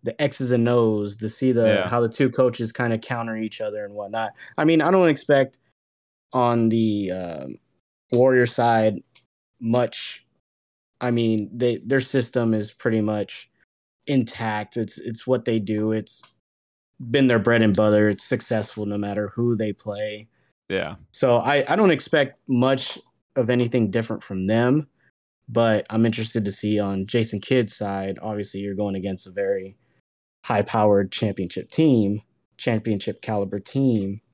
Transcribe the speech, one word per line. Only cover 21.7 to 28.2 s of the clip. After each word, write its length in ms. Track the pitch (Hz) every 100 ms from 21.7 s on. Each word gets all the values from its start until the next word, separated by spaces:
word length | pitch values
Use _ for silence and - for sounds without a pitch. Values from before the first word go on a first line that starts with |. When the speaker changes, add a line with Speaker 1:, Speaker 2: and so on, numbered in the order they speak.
Speaker 1:
I 40 | 180
don't 160 | 208
expect 480 | 156 - 156 135 - -
much 500 | 127 127 135 - - _ _ _ -
of 140 | 117
anything 420 | 123 123 127 110
different 320 | 110 113 101
from 240 | - 95 95
them, 400 | 110 123 143 151 _ _ _ _ _ -
but 380 | 117 117 107 -
I'm 160 | 113 117
interested 380 | 113 110 117 101
to 60 |
see 280 | 98 107 107
on 260 | 101 98 95
Jason 340 | 120 110 104
Kidd's 360 | - 131 113 -
side. 420 | 104 98 98 95